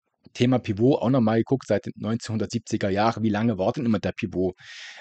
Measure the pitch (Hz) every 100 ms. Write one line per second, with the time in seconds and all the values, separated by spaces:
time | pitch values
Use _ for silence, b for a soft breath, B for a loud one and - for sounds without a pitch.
0 | _ _ - - 123 127 107 98 123 143
1 | 110 135 110 113 113 131 - 101 - -
2 | 104 113 - 107 101 120 - 107 104 95
3 | 113 113 110 104 117 98 95 151 120 101
4 | 92 - 101 87 92 - B B B B